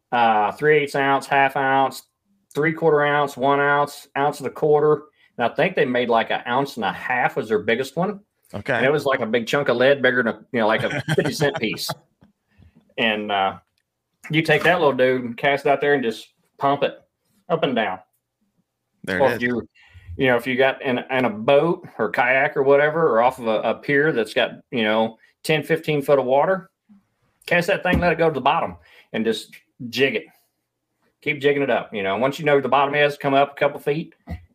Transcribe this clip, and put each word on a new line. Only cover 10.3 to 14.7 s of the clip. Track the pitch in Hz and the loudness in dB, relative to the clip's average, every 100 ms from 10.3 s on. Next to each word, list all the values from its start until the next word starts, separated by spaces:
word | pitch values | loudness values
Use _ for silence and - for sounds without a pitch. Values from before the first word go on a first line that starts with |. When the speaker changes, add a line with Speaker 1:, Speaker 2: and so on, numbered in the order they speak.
| - | -4
Speaker 1:
a, | - | -6
you | 117 | 0
know, | 107 | 0
like | 110 | 0
a | 110 143 | -2 -4
Speaker 2:
<laughs> | - 160 | -4 -2
Speaker 1:
fifty | 147 | -2
cent | 113 143 147 | 0 -2 -2
piece. | 110 - - - _ _ _ _ _ _ - _ _ - | -6 -6 -10 -12 _ _ _ _ _ _ -20 _ _ -4
And, | 117 104 104 | -2 -2 -2
uh, | 101 95 92 _ _ _ _ _ _ - | -2 -2 -4 _ _ _ _ _ _ -6
you | 156 | -2
take | 156 147 | 2 2
that | 160 | 2